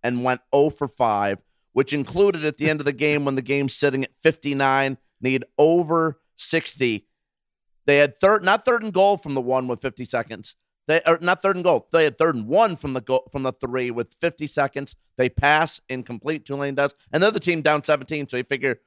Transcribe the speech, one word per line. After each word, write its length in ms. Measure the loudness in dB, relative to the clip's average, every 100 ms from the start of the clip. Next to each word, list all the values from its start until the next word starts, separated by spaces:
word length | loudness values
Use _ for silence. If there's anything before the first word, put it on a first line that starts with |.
and 200 | -2 -2
went 180 | -2 -4 _
oh 160 | 2 2
for 180 | 0 -8
five, 520 | _ 0 2 0 -4 _ _ _
which 200 | -2 0
included 520 | -2 -4 0 2 2 -4
at 120 | -2
the 120 | -2
end 100 | 0
of 60 | -2
the 80 |
game 320 | -2 0 0 0
when 100 | -2
the 60 |
game's 340 | -2 -2 -2 0
sitting 280 | 0 0
at 80 | -6 _
fifty-nine, 760 | 0 0 -6 0 2 2 0 -4 _ _
need 220 | -2 -2 -4 2
over 640 | 4 4 2 0 0 -4 _ _
sixty. 720 | -4 -4 -4 -2 -2 -2 _ _ _ _ _ _ _ _ 2
They 120 | 4
had 220 | 4 4
third, 240 | 2 4
not 220 | 2 0 0
third 180 | -2
and 100 | -2
goal 240 | 0 2 0
from 160 | -4
the 80 | -6
one 260 | -2 -2 -2
with 140 | -6
fifty 240 | -8 -10 -8
seconds. 500 | -6 -6 -14 -18 -20 _ _ 0
They, 140 | 2 2
or 120 | 2
not 200 | 2 0
third 140 | 0 0
and 100 | 2
goal. 220 | 0 2
They 140 | 2 2
had 120 | 2
third 180 | 0 0
and 120 | -2
one 280 | 2 2 0
from 160 | -8
the 80 | -8
go-, 260 | -2 -2 -2
from 120 | -6
the 100 | -6
three 380 | -6 -8 -6 -4
with 220 | -6 -8 _
fifty 260 | -4 -4 -6
seconds. 480 | -2 -2 -4 -12 -16 _ -2
They 120 | -2
pass, 520 | 2 4 4 2 -6 _
incomplete, 560 | -10 -8 -10 -6 -8 -8
Tulane 300 | -6 -4 -2
does. 200 | -2 -4 _
And 120 | 0
the 40 | 2
other 120 | 0
team 220 | -4 0
down 220 | 0 0
seventeen, 440 | 0 -2 -2 -8 -6
so 100 | -6
you 60 |
figure 360 | -4 -4 -2 -4